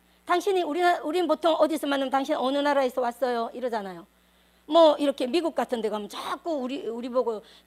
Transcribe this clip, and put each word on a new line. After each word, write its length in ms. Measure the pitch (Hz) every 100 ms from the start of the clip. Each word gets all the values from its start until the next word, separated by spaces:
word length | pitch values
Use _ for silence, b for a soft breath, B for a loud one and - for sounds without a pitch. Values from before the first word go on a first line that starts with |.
| b b -
당신이 380 | 359 415 370
우리나-, 380 | 330 320 349 349
우린 240 | 302 349 330
보통 260 | 311 339 320
어디서 320 | 311 320 285
만나면 220 | 277 262
"당신 260 | 269 277 294
어느 220 | 254 285
나라에서 440 | 294 277 262 262
왔어요?" 480 | 247 247 247 240 226
이러잖아요. 540 | 247 247 226 196 175 - _ b b b b b
뭐 300 | 320 320 294
이렇게 300 | 285 269 254
미국 260 | 320 320
같은 280 | 262 233 233
데 80 | 214
가면 200 | 208 208
자꾸 420 | - - 320 339
우리, 340 | 302 247 269 -
우리 220 | 233 247
보고 320 | 254 233 214 - B